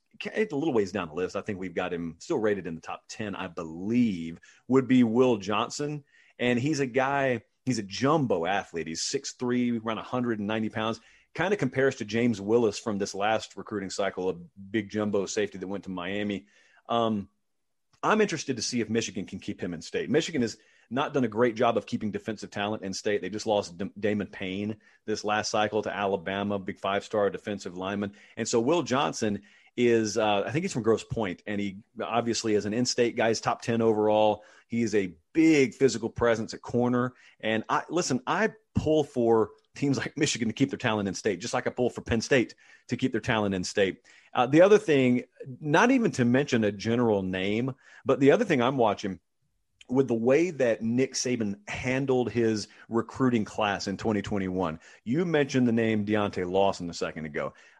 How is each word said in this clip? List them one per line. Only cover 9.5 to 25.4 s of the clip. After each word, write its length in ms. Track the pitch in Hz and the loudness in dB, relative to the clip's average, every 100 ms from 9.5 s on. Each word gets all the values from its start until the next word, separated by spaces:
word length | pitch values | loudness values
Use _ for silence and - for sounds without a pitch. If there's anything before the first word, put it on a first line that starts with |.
| 123 123 117 | 0 0 -2
around 180 | 113 107 | -4 -6
a 60 | |
hundred 360 | - 127 123 107 | -4 -4 -2 -2
and 80 | 101 | -2
ninety 220 | 110 110 | -2 -2
pounds. 320 | 113 110 107 _ _ _ | -4 -4 -6 _ _ _
Kinda 220 | - 180 208 | -4 -2 0
compares 400 | 135 131 135 131 | -2 2 0 0
to 80 | |
James 380 | 104 113 123 101 | -4 0 0 0
Willis 360 | 98 117 113 - | 2 4 4 0
from 200 | 117 101 | -4 -4
this 160 | 101 | -4
last 420 | 95 104 110 - - | -2 0 0 -4 -14
recruiting 320 | - 107 95 | -8 -8 -6
cycle, 400 | - 98 92 92 | -4 -4 -2 -4
a 60 | 87 87 - 98 | -4 -10 -20 -4
big 200 | 110 101 | -4 -2
jumbo 340 | 107 104 101 | -2 0 0
safety 320 | 92 - 101 95 | -2 -2 -4 -4
that 100 | 92 | -8
went 180 | 98 | -8
to 60 | 95 | -8
Miami. 540 | 90 87 101 104 98 - _ _ _ - | -8 -6 -4 -4 -6 -10 _ _ _ -4
Um, 380 | 117 113 107 95 _ _ _ _ _ _ - | -2 0 -2 -6 _ _ _ _ _ _ -6
I'm 160 | 151 214 | 0 2
interested 360 | 208 156 - 120 | 2 -2 -6 -6
to 60 | |
see 200 | - 123 | -4 -4
if 80 | 107 | 0
Michigan 340 | 113 107 98 | -2 -2 -6
can 140 | 87 95 | -10 -10
keep 200 | - 98 | -10 -8
him 140 | 95 | -8
in 80 | 82 | -8
state. 300 | - 95 80 | -8 -6 0
Michigan 320 | 139 165 156 | 0 0 -2
has 160 | 113 - _ _ - | -2 -4 _ _ -10
not 240 | 120 147 | -4 -2
done 100 | 147 | 0
a 40 | 120 | -2
great 260 | 107 123 | 2 0
job 240 | 110 120 113 | 4 2 2
of 80 | - | -2
keeping 240 | 117 107 | -4 -4
defensive 400 | 98 - 107 95 | -6 -6 -8 -8
talent 320 | - 101 107 | -4 -4 -4
in 100 | 95 | -6
state. 300 | 90 110 101 | -6 -2 -2
They 80 | 90 | -2
just 160 | 107 113 | -6 0
lost 320 | 104 98 85 | 0 -2 -8
D-, 120 | 95 - | -10 -4
Damon 280 | 104 107 95 | -2 -2 -4
Payne 500 | - 95 95 104 107 _ _ - | -8 -8 -6 -6 -8 _ _ -8
this 180 | 107 | -6
last 260 | 104 107 | -2 -2